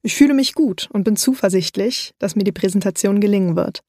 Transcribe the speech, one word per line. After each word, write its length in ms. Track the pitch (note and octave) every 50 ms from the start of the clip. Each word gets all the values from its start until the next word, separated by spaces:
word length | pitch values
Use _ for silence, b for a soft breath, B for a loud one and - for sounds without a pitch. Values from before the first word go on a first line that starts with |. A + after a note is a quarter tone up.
Ich 140 | - A3+ -
fühle 180 | - C#4 C#4+ C#4+
mich 220 | C4+ C4+ - -
gut 340 | - D#4 A#3+ F3+ - - -
und 120 | - G#3 F#3
bin 120 | A3 G#3+
zuversichtlich, 1000 | - - C4 C4 - - G3 F#3 F#3 E3+ - - G3 G3 A#3+ B3+ - - - _
dass 180 | _ - G3 -
mir 80 | G#3+ G3
die 80 | G3+
Präsentation 680 | - - - G3 F#3 G3+ - G3+ F#3 - - G3 G3+ G3+
gelingen 340 | G3+ G3+ G#3 G3 F#3 F3 E3
wird. 280 | E3+ - - - - _